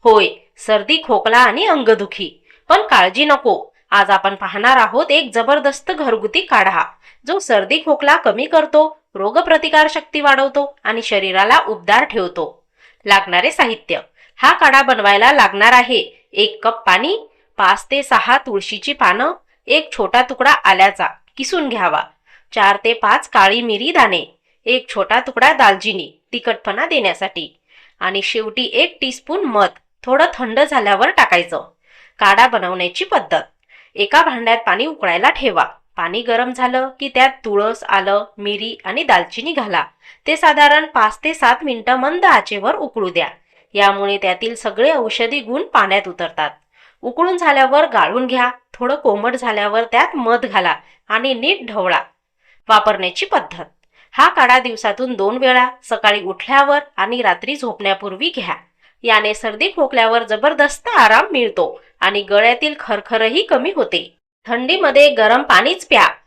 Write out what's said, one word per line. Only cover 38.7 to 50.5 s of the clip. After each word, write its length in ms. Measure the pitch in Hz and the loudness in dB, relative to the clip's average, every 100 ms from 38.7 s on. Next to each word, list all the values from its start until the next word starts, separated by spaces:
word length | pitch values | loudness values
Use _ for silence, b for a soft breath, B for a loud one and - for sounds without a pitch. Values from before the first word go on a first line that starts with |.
| 233 | -12
आणि 200 | 190 240 | -10 -6
दालचिनी 480 | 302 185 170 - 285 | 0 0 -2 -10 -6
घाला. 320 | 302 214 170 - _ b b - | -6 -4 -4 -6 _ b b -6
ते 100 | 311 | 0
साधारण 500 | 320 294 294 302 302 | 2 4 4 4 0
पाच 320 | 254 214 - | 0 0 0
ते 100 | 302 | -8
सात 220 | 320 247 - | 0 2 2
मिनिटं 340 | 302 233 220 254 | -2 -4 -2 0
मंद 280 | 269 349 | 0 2
आचेवर 520 | 370 233 - 208 208 302 | 4 2 0 -6 -4 -4
उकळू 320 | - 226 185 | -6 -6 -4
द्या. 200 | 175 151 - _ _ _ | -4 -6 -10 _ _ _
यामुळे 420 | 202 202 196 202 196 | 0 2 2 -4 -2
त्यातील 380 | 196 180 226 | -2 -4 -6
सगळे 380 | 233 220 196 269 302 | -6 -8 0 0 2
औषधी 440 | 220 - 233 285 | -2 -4 -4 -4
गुण 220 | 220 269 | -6 -8
पाण्यात 460 | 427 - 196 196 190 | 0 0 2 0 -2
उतरतात. 420 | 175 170 - 151 - _ b b b | -10 -8 -6 -6 -8 _ b b b
उकळून 340 | 247 247 349 359 | -10 -2 -2 0
झाल्यावर 500 | 330 277 254 277 320 | 0 2 4 4 2
गाळून 400 | 214 - 233 254 | 0 0 -2 -2
घ्या. 240 | 254 247 - _ | -2 -2 -4 _
थोडं 200 | - 247 | -8 -4
कोमट 400 | 294 233 202 226 | -2 -2 0 -4
झाल्यावर 500 | 254 240 208 202 220 | -4 -4 -2 -2 -2
त्यात 320 | 233 240 349 311 | 0 0 0 -2
मध 300 | 226 240 | 0 0
घाला 300 | 254 | 0